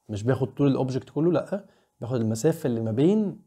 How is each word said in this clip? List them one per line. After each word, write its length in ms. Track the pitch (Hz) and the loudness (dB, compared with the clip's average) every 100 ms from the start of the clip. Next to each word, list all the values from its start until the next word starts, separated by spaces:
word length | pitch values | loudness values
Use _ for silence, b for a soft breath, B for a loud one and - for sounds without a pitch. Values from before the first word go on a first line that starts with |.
| - | -10
مش 140 | 104 | -4
باخد 320 | 113 127 135 | 0 0 0
طول 140 | - 143 | 0 2
الاوبجكت 420 | 127 131 127 - | 2 0 -4 -6
كله، 220 | 151 165 | -2 2
لأ، 340 | 151 - 196 - b b b | 2 0 -6 -8 b b b
باخد 200 | 117 127 | -4 -2
المسافة 460 | 110 110 156 160 135 | 0 2 0 0 -2
اللي 140 | 113 | -2
ما 120 | 113 | -2
بين 500 | 110 160 214 202 - | 2 4 4 0 -6